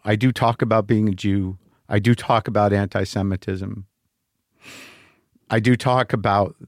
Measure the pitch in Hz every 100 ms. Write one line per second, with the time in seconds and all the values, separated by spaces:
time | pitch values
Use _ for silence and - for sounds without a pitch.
0 | 104 107 131 120 117 117 117 110 104 110
1 | 107 92 101 98 95 95 _ _ - 107
2 | 104 117 - 117 113 104 104 101 101 101
3 | 98 104 98 95 - 95 98 104 95 _
4 | _ _ _ _ _ _ - - - -
5 | _ _ _ _ - 113 113 123 131 127
6 | 123 120 104 101 98 -